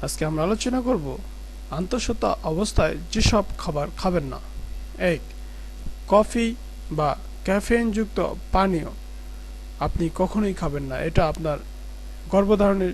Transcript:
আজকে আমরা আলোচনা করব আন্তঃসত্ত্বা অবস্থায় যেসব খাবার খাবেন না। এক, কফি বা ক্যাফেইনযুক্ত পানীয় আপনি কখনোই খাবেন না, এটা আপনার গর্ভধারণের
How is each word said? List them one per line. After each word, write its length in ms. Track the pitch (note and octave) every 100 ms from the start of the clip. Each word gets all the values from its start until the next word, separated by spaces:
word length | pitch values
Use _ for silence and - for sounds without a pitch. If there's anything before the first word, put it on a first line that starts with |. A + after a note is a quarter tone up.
আজকে 180 | C#3 - D#3
আমরা 140 | D#3
আলোচনা 380 | E3 A3 B3 B3+ A#3+
করব 180 | A#3+ C#3 B2+ - - - - - C#3+
আন্তঃসত্ত্বা 580 | F3+ B3 - A#3+ G#3+ - F3+
অবস্থায় 420 | D#3+ G#3+ - D#3+ D3+ E3
যেসব 320 | G#3+ A3 A3 G3 -
খাবার 280 | - D3+ C#3+ -
খাবেন 240 | F#3+ F3+ C#3
না। 60 | - - - - - - - F#3
এক, 80 | D#3+ - - - - - - - - -
কফি 460 | G3+ G#3+ A#3 A#3 A#3 - - - D#3
বা 180 | D3+ C3+ - -
ক্যাফেইনযুক্ত 720 | - G3 - A#3 A#3 G#3 G#3+ - F3 - -
পানীয় 380 | F#3 G3 F3 C3+ - - - - - - - - - D3
আপনি 240 | - E3
কখনোই 400 | - F#3 G#3 G#3 F#3+
খাবেন 240 | E3 C#3+ C#3
না, 60 | B2+ D#3+
এটা 140 | D#3+ D#3+
আপনার 260 | D3+ D#3+ C#3+ - - - - - - -
গর্ভধারণের 600 | F#3+ G3+ G#3 G3+ G3 F#3